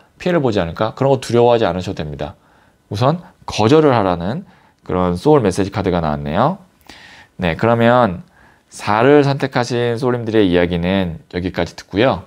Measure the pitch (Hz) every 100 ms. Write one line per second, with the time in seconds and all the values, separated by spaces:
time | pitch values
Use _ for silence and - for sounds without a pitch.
0 | _ - - 175 131 101 85 - 110 -
1 | 135 131 - 120 120 117 110 92 90 92
2 | 76 71 73 - _ _ _ _ _ 101
3 | 127 175 - _ - - 110 156 151 120
4 | 95 85 87 156 208 _ _ _ - 92
5 | 90 87 151 151 104 90 98 107 90 87
6 | 80 73 73 85 139 190 - _ - -
7 | - - - - 90 80 113 117 117 123
8 | 113 82 - _ _ _ _ - - 107
9 | 127 147 139 139 135 139 117 120 120 113
10 | 123 123 110 110 98 87 87 87 87 98
11 | 90 80 - 90 90 92 82 - - 92
12 | 131 87